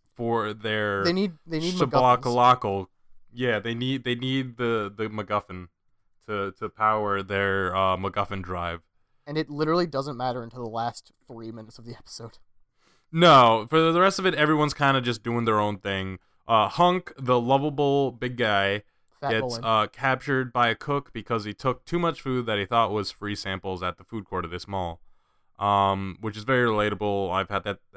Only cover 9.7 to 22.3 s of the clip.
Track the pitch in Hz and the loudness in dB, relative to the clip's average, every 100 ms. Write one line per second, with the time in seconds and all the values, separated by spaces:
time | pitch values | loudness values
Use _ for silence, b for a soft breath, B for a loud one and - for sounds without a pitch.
9.7 | 175 175 139 139 123 127 123 117 127 117 | 0 0 -4 -6 -6 -6 -6 -10 -12 -8
10.7 | 113 120 - - _ - 117 113 113 110 | -4 -6 -6 -14 _ -20 -16 -14 -14 -16
11.7 | - 117 113 - - 113 - _ _ _ | -18 -18 -18 -16 -16 -16 -20 _ _ _
12.7 | _ _ _ _ 160 175 139 120 113 110 | _ _ _ _ 6 10 10 10 6 2
13.7 | 160 165 170 190 190 185 151 151 151 151 | 2 4 4 4 2 0 2 2 4 2
14.7 | - 139 135 123 117 117 117 113 107 104 | 2 2 2 0 -4 -4 -2 2 2 2
15.7 | 95 101 95 95 95 _ _ - 110 101 | -2 -4 -4 -6 -10 _ _ 0 2 4
16.7 | - 175 180 - - 127 123 120 135 147 | 4 4 2 -4 -6 0 2 4 2 2
17.7 | 139 143 139 135 120 127 120 110 101 98 | 0 2 2 0 -2 -6 -2 2 2 2
18.7 | 104 - _ _ _ 139 110 127 117 113 | 0 -6 _ _ _ -4 -2 -2 -4 0
19.7 | 110 107 - 135 131 - 135 123 123 117 | 0 0 -2 -2 -2 -2 -2 -2 0 0
20.7 | 113 - 143 - 113 - 113 104 101 135 | 0 -4 -6 -6 -12 -6 -6 -6 -6 -4
21.7 | 123 - 175 170 143 135 | -6 -4 -4 -2 -4 -4